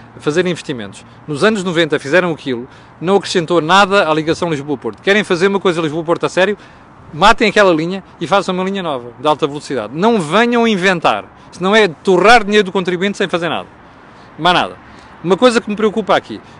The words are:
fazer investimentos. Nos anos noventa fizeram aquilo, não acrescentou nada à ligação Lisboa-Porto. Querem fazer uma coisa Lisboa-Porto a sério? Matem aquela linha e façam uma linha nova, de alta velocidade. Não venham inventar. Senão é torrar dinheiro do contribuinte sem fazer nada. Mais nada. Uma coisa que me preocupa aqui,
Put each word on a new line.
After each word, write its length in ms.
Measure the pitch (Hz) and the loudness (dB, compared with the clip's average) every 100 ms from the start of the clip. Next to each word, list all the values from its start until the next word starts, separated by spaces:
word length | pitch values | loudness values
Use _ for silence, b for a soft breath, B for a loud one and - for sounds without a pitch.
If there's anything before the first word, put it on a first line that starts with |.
| B - | B -8
fazer 280 | 151 156 180 | -2 -2 -2
investimentos. 580 | 170 - 127 101 - - B - | -4 -8 -10 -12 -16 -20 B -10
Nos 180 | 143 | -2
anos 180 | 202 220 | 0 0
noventa 360 | 180 165 160 147 | -2 0 0 -2
fizeram 320 | 135 175 175 | 2 2 2
aquilo, 360 | 151 139 117 131 B B - | -2 -6 -6 -8 B B -8
não 180 | 165 196 | -2 0
acrescentou 440 | - 185 156 175 | 0 -4 0 0
nada 500 | 151 190 196 202 156 | 2 4 4 2 2
à 40 | |
ligação 340 | 156 156 151 175 | 0 0 -2 -2
Lisboa-Porto. 540 | 143 143 131 117 101 | -4 -4 -6 -6 -4
Querem 200 | 190 208 | 0 0
fazer 260 | 190 175 196 | 0 0 0
uma 120 | 196 | 0
coisa 220 | 196 165 | 0 0
Lisboa-Porto 420 | 160 156 165 160 | -2 -4 -2 -2
a 40 | 151 | -2
sério? 260 | 170 190 202 B B B - - | 0 0 -2 B B B -20 -18
Matem 380 | 151 202 220 214 | 2 2 4 2
aquela 240 | 214 196 | 4 4
linha 280 | 156 170 190 - - | 4 -2 -8 -12 -12
e 80 | 151 | -2
façam 280 | 196 185 | 0 0
uma 100 | 180 | -4
linha 180 | 190 196 | -4 -4
nova, 300 | 170 131 120 117 | -6 -6 -10 -4
de 100 | 143 | -2
alta 180 | 151 151 | 0 -2
velocidade. 480 | 147 - 131 107 | -6 -8 -6 -6
Não 240 | 147 214 226 | -2 0 0
venham 480 | 147 190 240 240 233 | 0 0 2 2 2
inventar. 600 | 196 190 175 143 107 95 - B | 2 0 0 0 0 -6 -18 B
Senão 260 | - 185 220 | -6 0 2
é 120 | 202 | 2
torrar 540 | 143 - 180 196 240 | 0 0 4 6 6
dinheiro 220 | 196 214 | 4 0
do 80 | 190 | 0
contribuinte 460 | 196 185 180 202 196 | -2 -4 -4 -4 -4
sem 100 | 190 | -4
fazer 220 | - 170 | -4 -4
nada. 180 | 110 87 - - B B B B - | -6 -10 -18 -20 B B B B -4
Mais 160 | 165 | 0
nada. 220 | 170 98 90 B B B B | 2 0 -6 B B B B
Uma 120 | 160 185 | -2 2
coisa 240 | 247 226 | 4 2
que 100 | - | -2
me 60 | 208 | -2
preocupa 400 | 220 220 202 185 | -2 -2 0 0
aqui, 240 | - 104 B | -2 -12 B